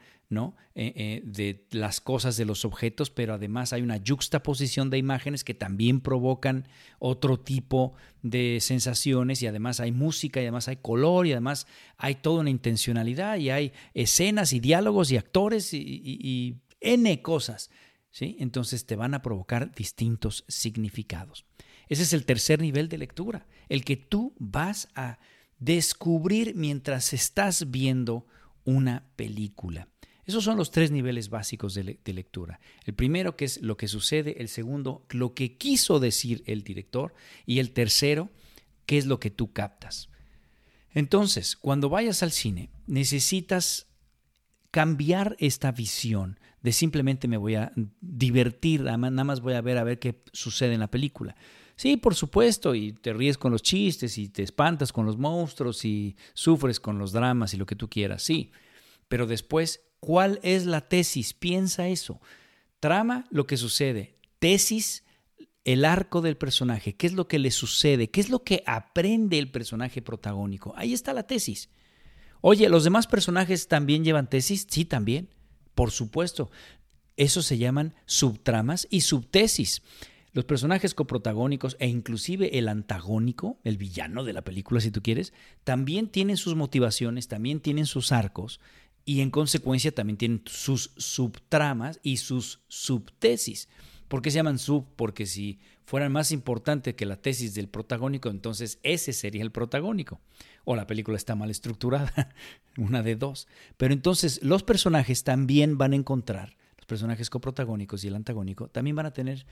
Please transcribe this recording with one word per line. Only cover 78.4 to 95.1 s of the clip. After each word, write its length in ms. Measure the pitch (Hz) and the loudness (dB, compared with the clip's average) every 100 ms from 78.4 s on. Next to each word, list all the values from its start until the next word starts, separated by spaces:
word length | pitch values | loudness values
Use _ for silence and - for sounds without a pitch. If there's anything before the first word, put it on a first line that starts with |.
| - 113 117 180 - | 0 2 2 0 0
y 120 | 185 | 0
subtesis. 800 | - 139 117 190 220 - 98 - - - - _ _ | 2 2 2 4 4 2 -2 -4 -8 -20 -20 _ _
Los 100 | 131 | -4
personajes 520 | 123 139 139 190 185 - | 0 0 2 2 0 -2
coprotagónicos 840 | 143 120 110 107 131 139 135 131 | -2 -2 -2 0 0 0 -4 -2
e 80 | 127 | 0
inclusive 680 | 120 107 113 - 190 190 131 | 0 -2 -4 -4 -2 0 0
el 100 | 113 | 0
antagónico, 920 | 107 101 95 87 110 120 120 196 - | -2 -4 -6 -2 0 0 -2 -6 -6
el 140 | 113 104 | -4 -4
villano 480 | 98 87 80 107 127 | -4 -8 -8 -6 -6
de 80 | |
la 100 | 95 | -8
película, 380 | - 95 98 120 | -8 -8 0 0
si 100 | 110 | 0
tú 100 | 104 | 0
quieres, 300 | 104 113 - - - - | 0 -2 -2 -10 -20 -10
también 460 | - 127 135 185 226 | -4 -2 0 -2 -2
tienen 260 | 196 196 196 | 0 0 0
sus 200 | 175 160 | 0 -2
motivaciones, 720 | 139 135 120 - 117 123 - | 0 2 2 2 -2 -4 -6
también 320 | 107 120 151 | -6 -4 -2
tienen 240 | 147 147 151 | -2 0 0
sus 260 | 135 - | -2 2
arcos 480 | 123 98 - 101 - - - _ _ - | 2 2 -4 -10 -12 -20 -20 _ _ -2
y 160 | 139 | 0
en 100 | 135 | 2
consecuencia 640 | 143 151 156 131 127 151 | 2 2 0 0 0 0
también 240 | 131 104 104 | -2 -2 0
tienen 240 | 117 113 - | 0 0 -4
sus 460 | - - 131 - - | -6 -2 -2 -4 -8
subtramas 1040 | - - 120 - - 156 147 120 131 165 | -6 -2 -2 -4 0 2 2 -2 -6 -6
y 140 | 143 123 | -4 -4
sus 440 | - 127 113 - _ | -2 -4 -6 -12 _
subtesis. 1000 | - - 120 - - 220 240 - 98 - - - - - | -8 -2 -2 -4 0 2 2 -4 -8 -14 -20 -20 -20 -8
¿Por 140 | 135 | -4
qué 100 | 135 | 0
se 40 | 151 | 0
llaman 240 | 156 135 | 2 0
sub? 280 | - 147 131 - | 0 0 -2 -4
Porque 300 | 113 | -4